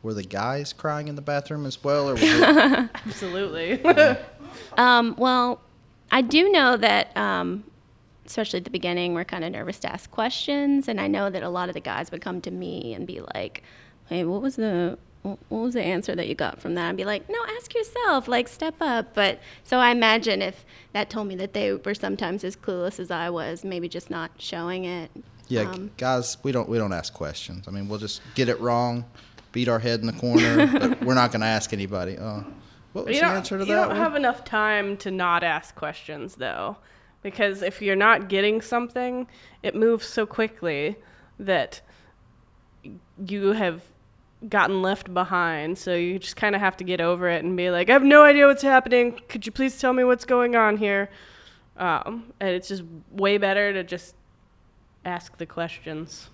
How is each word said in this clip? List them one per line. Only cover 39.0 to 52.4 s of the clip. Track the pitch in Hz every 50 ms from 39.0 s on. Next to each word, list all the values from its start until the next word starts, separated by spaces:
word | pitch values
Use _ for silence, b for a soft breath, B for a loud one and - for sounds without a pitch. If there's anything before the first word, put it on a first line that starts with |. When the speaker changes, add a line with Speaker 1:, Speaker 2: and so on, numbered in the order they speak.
| 247 247 247 247 254 247 b b b b b b -
Speaker 2:
it | 208 -
moves | 214 220 233 233 220 -
so | - - - 220
quickly | 208 - - 220 214 220 - - 170 147 143 147 151 202 b b b b b b b b -
that | 202 196 185 160 123 - - - - b b b b b b b _ _ _ _ _ _ _ _ _ _ _ _ - 123 - 180 _ _ _ - 196
you | 180 202 202 196 196 220
have | 220 208 180 165 170 - - _ _ _ _ _ _ _ _ _ _ - 214
gotten | 214 208 180 - 196 190
left | 185 185 196 190 - 185 180
behind. | 180 180 180 190 180 175 165 160 151 151 160 180
So | 185 - 185 180
you | 175 170 180 185 190
just | - - -
kinda | - - 208 202
have | 196 208 190 185
to | - 185
get | 180 180 175
over | 170 170 180 175 180 175
it | 170 160 -
and | 175 185
be | 180 180 180
like, | 175 175 180 180
"I | 262
have | 277 269
no | 277 285 294 294
idea | 294 285 285 285
what's | 277 277 277 269
happening. | 277 269 262 254 233 240 247 240 240 233 - - -
Could | - 226 202
you | 220
please | - - 262 269 262 -
tell | - 254 254
me | 254 254
what's | 247 247 240 -
going | - 254 247 247 240 240
on | 233 220 214 208
here?" | 208 214 202 202 196 202 196 B B B B B B B B B B B B _
Um, | - 180 180 160 143 - - 226 233 226 - -
and | _